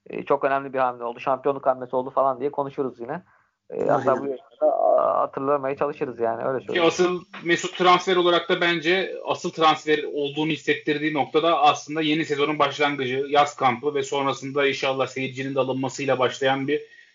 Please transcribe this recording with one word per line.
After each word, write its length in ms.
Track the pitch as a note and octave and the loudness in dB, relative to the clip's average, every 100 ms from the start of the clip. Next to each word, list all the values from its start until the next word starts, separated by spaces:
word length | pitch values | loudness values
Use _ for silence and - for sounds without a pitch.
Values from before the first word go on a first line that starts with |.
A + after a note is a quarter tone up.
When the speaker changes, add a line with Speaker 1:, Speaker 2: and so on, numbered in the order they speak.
| - | -12
Speaker 1:
E, 120 | A2+ | -10
çok 200 | B2 C#3 | -2 0
önemli 280 | C#3 C#3 C#3 | 0 -2 -2
bir 60 | C3 | -2
hamle 260 | B2+ B2 | -2 -2
oldu. 160 | A#2+ A#2+ | -8 -6
Şampiyonluk 460 | C#3+ C3 C#3+ C3+ C3+ | -2 0 0 0 0
hamlesi 300 | B2+ B2 C3 | 0 -2 -4
oldu 140 | B2+ | 0
falan 300 | C3+ C3+ B2 | 0 2 0
diye 100 | C#3+ | -4
konuşuruz 500 | C#3+ C#3 D3 C3 A#2 | -2 -4 -4 -6 -6
yine. 220 | A#2 E3+ - _ _ _ - | -10 -10 -12 _ _ _ -12
E, 160 | - - | -2 2
hatta 260 | C3 B2+ | 2 2
Speaker 2:
Aynen. 120 | B2+ | 0
Speaker 1:
bu 60 | C#3 | -2
yaşta 160 | B2+ - _ | -8 -12 _
da, 60 | D3+ | 0
a, 540 | - - B2+ A2 G2 | 4 4 4 2 0
hatırlamaya 560 | C#3 C#3 C3+ C#3+ C3+ C#3 | -2 -2 0 0 -2 -2
çalışırız 440 | D3 D3+ C#3 A#2 | -4 -4 -6 -2
yani. 240 | A2+ A2+ | -2 -2
Öyle 140 | C3 C3 | -4 -4
Speaker 3:
Ki 80 | - | -4
Speaker 1:
söyleyeyim. 220 | F3 E3 | 2 2
Speaker 3:
asıl 360 | F3 F3+ F3+ - - | 4 2 0 -8 -8
Mesut 320 | D#3+ F3 F3+ - | -2 -2 -2 2
transfer 400 | F3+ F3 F#3+ F3+ | 4 6 4 2
olarak 320 | F3 E3+ - | 4 2 2
da 120 | F3+ | 0
bence 540 | E3+ E3+ D#3 F#3+ D3+ B2+ | 2 0 0 0 -2 -6
asıl 260 | - C3+ - | -6 -4 -4
transfer 540 | E3 D#3+ D3+ D#3 D3+ - | 2 2 2 2 0 0
olduğunu 380 | D3 C#3+ D3 D#3+ | -4 -4 -2 -2
hissettirdiği 640 | D3 - - D#3 D3 D3+ | -2 -2 -2 -2 -2 -2
noktada 480 | D3 B2+ D#3 E3 D3+ | -2 0 2 2 4
aslında 400 | D3 C#3 - D#3 | 4 4 -4 -4
yeni 220 | D3+ D#3 | 0 -2
sezonun 340 | D3 C#3 D3 D3 | -2 0 0 2
başlangıcı, 680 | C#3+ C#3 C#3+ C#3+ B2 C3+ C#3+ | 0 2 0 0 -2 -2 2
yaz 280 | C#3+ D3 - | 2 2 2
kampı 380 | C3 A2+ C#3+ | 0 0 -2
ve 80 | C#3+ | -2
sonrasında 640 | C3+ C#3+ C3+ C3 C3+ C#3+ C#3 | -2 -2 -2 -2 -4 0 0
inşallah 400 | C3 C3+ C3+ B2+ | 0 -2 -2 -2
seyircinin 480 | C3+ C3 B2+ C3+ | -4 -6 -6 -4
de 60 | C3+ | -2
alınmasıyla 580 | C3 C3 C3 - C3+ B2+ | 0 -2 -4 -4 -2 2
başlayan 500 | B2 - C3+ C3+ C3+ | 0 0 0 0 0
bir 140 | D3 - - - | -2 -4 -18 -20